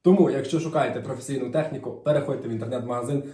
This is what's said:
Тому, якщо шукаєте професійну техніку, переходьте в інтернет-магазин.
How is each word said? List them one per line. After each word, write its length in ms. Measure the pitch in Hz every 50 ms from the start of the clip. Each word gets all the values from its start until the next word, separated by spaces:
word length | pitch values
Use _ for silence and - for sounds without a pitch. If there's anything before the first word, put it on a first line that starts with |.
| -
Тому, 280 | 175 190 202 180 -
якщо 300 | - 135 135 - - 156
шукаєте 400 | - 160 - 151 135 120 - -
професійну 500 | - - - - - - 139 127 123 120
техніку, 400 | 127 156 147 - 135 - - 123
переходьте 580 | 117 - - 147 151 143 - - 131 - - 117
в 40 | 117
інтернет-магазин. 720 | 110 - 113 123 127 123 120 120 120 123 131 143 139 143 -